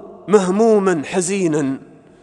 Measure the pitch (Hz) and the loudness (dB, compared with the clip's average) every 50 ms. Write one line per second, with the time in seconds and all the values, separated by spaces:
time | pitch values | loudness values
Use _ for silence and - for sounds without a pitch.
0 | - - - - - - 185 208 185 180 185 208 226 226 220 208 190 190 180 156 | -16 -20 -20 -16 -2 2 2 2 2 2 0 2 2 4 4 2 2 0 -2 -2
1 | 131 - - 190 180 170 196 202 185 165 151 151 143 131 135 - - - - - | -4 -6 -4 -4 -4 -4 -2 -2 -2 -2 -2 -2 -2 -4 -6 -8 -12 -18 -20 -20
2 | - - - _ | -20 -20 -20 _